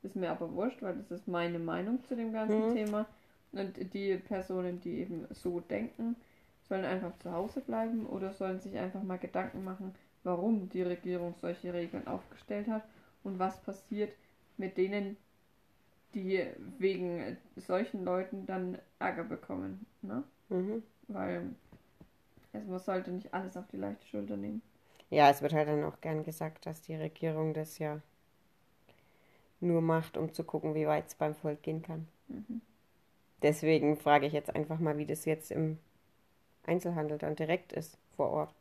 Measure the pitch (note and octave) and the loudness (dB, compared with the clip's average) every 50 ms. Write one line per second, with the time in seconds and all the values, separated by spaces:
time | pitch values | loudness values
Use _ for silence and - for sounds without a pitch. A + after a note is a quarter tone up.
0 | - F#3+ - G#3 F#3 E3+ B3 - E3+ E3 E3+ F3 G3+ B3+ C4+ - - F#3+ F3 - | -10 -6 -4 -2 0 0 0 -2 -4 -4 -2 0 -2 -2 -2 -4 -4 -4 -4 -4
1 | G3+ - F3 F3+ - - F3 E3+ F3 E3+ F3 E3+ E3 E3 E3 F3 F3+ G#3 A#3+ B3+ | -6 -8 -10 -8 -4 -2 0 0 0 0 0 -2 -2 0 -2 0 0 0 0 -2
2 | - - C4 A#3 A#3 A3+ A3 A3 A3 G#3+ G#3 A3 A3 A3+ A#3+ A3+ G#3+ G#3 G#3 G#3 | -2 -4 -4 -2 -2 -2 -2 0 2 4 4 4 4 4 4 2 2 0 0 0
3 | A3 - - - - - _ _ _ _ - G3 G3 F#3+ F#3+ - - F#3 - G3 | 0 -2 -6 -20 -20 -20 _ _ _ _ -6 -4 -4 -4 -4 -6 -8 -6 -4 -2
4 | G3 G3 F#3+ F3+ F#3+ - G#3+ F#3+ F#3 - F#3 F#3 F3+ F3+ F3 F3+ - F3 E3+ D#3 | 2 2 2 2 0 -2 -2 -2 -2 -2 -2 0 0 0 -2 -4 -4 -4 -4 -2
5 | F3 F#3+ F3+ E3 - - G#3 - - F#3 F3 F3 F3 - - G#3 A3 A#3+ - - | -4 -4 -4 -6 -6 -8 -12 -4 -4 -2 -2 -2 -4 -2 -2 -2 -2 -2 -4 -4
6 | A3+ A#3 A#3+ - - - - _ _ - _ _ _ _ G3+ F#3+ F#3+ - F3+ F#3 | -2 -2 -2 -4 -6 -20 -20 _ _ -20 _ _ _ _ -2 0 0 0 0 0
7 | F#3 E3+ - - - F3 F3+ E3+ F#3 A3+ - C#4 C4+ - A3+ A3+ A3+ A3+ A#3 A3+ | -2 -4 -8 -8 -8 -4 -2 -2 -2 -2 -4 -6 -4 -2 0 0 0 0 0 -2
8 | G#3+ - - G3 F#3+ F#3+ G3 - G3 F#3+ F#3 F#3 F#3 F#3+ G3 G3+ F3+ F#3 F#3 F#3+ | -2 -2 -4 -4 -4 -4 -4 -2 -2 -2 -2 -4 -6 -6 -4 -4 -4 -4 -4 -4
9 | G3+ F#3 F#3 F3+ - F#3 - F#3 F#3+ - - - F#3+ F#3+ F#3 F#3 G3 F#3 F#3+ - | -4 -2 -4 -4 -4 -2 -2 -2 -2 -2 -4 -6 -6 -6 -6 -6 -8 -10 -10 -12
10 | - _ _ _ _ F3+ F3+ E3+ F3+ A3 A3+ G#3 F#3 F#3 - F#3 F#3 F3+ F3+ F3 | -20 _ _ _ _ -2 0 2 4 4 4 4 2 -2 -2 0 0 0 0 -2
11 | - F3+ F3+ F3+ F3 F3 F3 - - E3+ F3 - - F3+ F3 F3 E3+ E3+ - - | -2 -2 -2 -2 -2 -4 -6 -4 -4 -4 -4 -4 -6 -4 -2 -2 -2 -2 -4 -8
12 | - - - F#3 - - - - - - G#3 G#3 G#3 A3+ A3 A3 A3 - - - | -4 -4 -6 -6 -6 -10 -20 -20 -8 -6 -4 -2 0 0 -2 -2 -4 -8 -20 -20
13 | - - _ _ _ G3 F#3+ F#3 F#3 F#3+ - - - - G3 G3 - - G#3 G#3 | -20 -20 _ _ _ -6 -2 0 0 0 0 -4 -8 -10 -10 -10 -8 -6 -2 -2
14 | G#3 G#3 - - _ _ _ _ _ _ _ - F#3+ F#3+ F#3+ - F3+ F#3+ G3+ G#3 | -2 -2 -2 -14 _ _ _ _ _ _ _ -6 -6 -4 2 2 2 2 2 0
15 | G3+ G3 G#3 - _ _ _ _ _ _ _ _ _ _ _ _ _ _ _ _ | 0 -2 -4 -8 _ _ _ _ _ _ _ _ _ _ _ _ _ _ _ _
16 | _ _ - G#3+ F#3 F#3 G3 F#3+ E3+ - - - - - - - F#3 F#3+ F#3+ F3+ | _ _ -6 -4 0 2 2 2 2 0 -4 -8 -12 -12 -4 4 4 4 6 6
17 | F3+ F3 F3 E3+ C3+ - F3+ - - - - - - - F3+ F#3 A3 A#3+ - G3+ | 0 0 0 -2 -2 -4 -6 -8 -12 -16 -16 -14 -2 0 2 2 2 0 -2 -2
18 | F#3 F3+ F3+ F#3 F#3 F#3 - G3 F#3+ - F#3+ F#3 F#3 F3+ F#3 - - _ _ _ | 0 2 2 2 0 -2 -6 -8 -4 -2 -2 -2 -2 -2 -4 -6 -10 _ _ _
19 | - F#3 F3 - E3+ - - - - - G3 - F#2+ F#2+ - F#3+ A3 - _ _ | -2 -2 0 -2 -4 -6 -6 -8 -6 -6 -6 -4 -4 -6 -6 -10 -12 -16 _ _
20 | - G3 G#3 B3 C#4+ - _ _ _ _ G3 F3+ F#3 G3+ G#3+ A3+ A3 - _ _ | -8 -6 -4 -4 -6 -6 _ _ _ _ 0 0 0 0 -2 -4 -6 -8 _ _
21 | - - G3+ F#3+ F#3+ F#3 F3+ F3 F3 F3+ - - _ - - - - _ _ _ | -12 -8 -6 -4 -2 -2 -2 -4 -4 -6 -8 -12 _ -20 -20 -20 -20 _ _ _
22 | - - _ _ _ _ _ - - - - G#3+ G#3+ G3+ F#3 F#3 F#3 - F#3+ F#3 | -20 -20 _ _ _ _ _ -20 -20 -10 -10 -8 -6 -4 -6 -4 -2 0 0 0
23 | F#3 - F3+ F3+ - - - F#3 F#3+ F#3 F#3 F3+ F#3 - - F#3+ F#3+ - G#3+ - | 0 -2 -6 -6 -6 -4 -6 -4 -4 -4 -8 -10 -12 -10 -8 -6 -4 -4 -6 -8
24 | - - - - G2+ G3+ G#3 - G3 G#3+ G#3+ A3 - - _ _ _ _ - - | -10 -8 -6 -6 -4 -4 -4 -4 -4 -4 -6 -6 -8 -10 _ _ _ _ -20 -20
25 | - _ - D3+ D3 C#3+ C#3+ C#3 C#3 D3 D#3+ D3+ D3+ D3+ D3+ D3 D3 D#3 D3 - | -8 _ 6 10 10 10 10 8 4 2 4 4 4 4 4 2 2 0 -4 -6
26 | - D#3+ D#3+ D#3 D3+ D#3+ D#3+ - D#3+ D#3 D#3 - - E3+ D#3+ D#3+ - - D#3+ D#3 | -6 -4 -2 -2 -4 -6 -6 -6 -6 -6 -6 -8 -10 -10 -10 -10 -10 -10 -6 -4
27 | D#3 D#3 D#3 - - D#3+ D#3 D#3 D#3+ D#3+ D3+ D#3 D#3 D#3 - - D#3 D3+ D3+ D3+ | -4 -6 -4 -2 -2 0 0 2 0 0 0 -2 -4 -6 -6 -4 -4 -4 -4 -6
28 | - _ _ _ _ _ _ _ _ _ _ _ _ _ _ _ _ - - - | -8 _ _ _ _ _ _ _ _ _ _ _ _ _ _ _ _ -20 -20 -20
29 | _ _ _ _ - - - - _ _ _ _ F#3 F3 E3+ E3 E3 E3 D#3+ D#3+ | _ _ _ _ -20 -20 -20 -20 _ _ _ _ 2 4 6 6 6 6 4 4
30 | D#3+ - - - D#3 D#3+ - - E3 - - D3+ D3+ D#3 D3+ D#3 D#3 D3+ D3+ D3+ | 2 0 -2 -2 -2 -2 -2 -4 -6 -2 -4 -2 -2 0 0 2 4 4 4 2
31 | D#3 - - _ D#3 D3+ D3+ - - D#3 D3+ D3+ - - D#3 D#3+ E3 - D#3+ D#3+ | 2 -4 -4 _ 0 0 0 -2 -2 -4 -4 -2 -2 -2 -2 -2 -4 -6 -8 -8
32 | D#3+ D#3+ _ _ _ - - - G#3 - A#3 A3+ - _ _ _ _ _ _ _ | -8 -10 _ _ _ -12 -10 -10 -8 -8 -8 -8 -8 _ _ _ _ _ _ _
33 | _ _ _ _ _ _ _ _ - D3 D3+ D3+ - D#3 D#3+ D3+ C3+ D3 D3+ D3+ | _ _ _ _ _ _ _ _ 4 4 4 6 6 6 6 8 8 6 4 4
34 | - D3 D3 C#3+ C#3 C#3+ D#3 D3 D3 - - D3 D3+ D3+ D#3+ D#3+ E3 D#3 D3+ D3 | 6 8 8 8 8 6 0 0 -2 0 -2 -2 0 0 0 0 2 2 2 0
35 | D3+ D3+ D#3 D#3 - D#3+ D#3 D#3 - - - - D#3+ D#3 D#3 D#3 - _ _ _ | 0 -2 -2 -2 0 0 0 0 -2 -4 -2 0 0 0 0 -4 -10 _ _ _
36 | _ _ _ _ _ _ _ _ _ _ _ _ - - E3+ F3+ - F3 F3 E3 | _ _ _ _ _ _ _ _ _ _ _ _ 0 0 0 2 2 0 0 0
37 | D3+ D3+ D3+ D3+ D#3+ D#3 D#3 D3+ D#3+ D#3 E3 F#3 - - - - D#3+ - - _ | 0 0 0 -2 -2 -2 0 0 2 2 2 0 0 -4 -6 -6 -6 -6 -12 _
38 | _ _ - - D3 G#2+ - D3+ D3+ D#3 - _ | _ _ -2 0 2 2 2 0 0 -2 -6 _